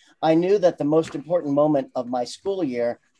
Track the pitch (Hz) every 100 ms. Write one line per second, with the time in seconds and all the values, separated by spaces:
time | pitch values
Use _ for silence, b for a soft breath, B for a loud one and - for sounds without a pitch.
0 | b _ 151 165 180 202 175 165 147 156
1 | 160 160 143 175 147 139 151 143 131 131
2 | 120 127 123 - 196 196 151 120 120 117
3 | _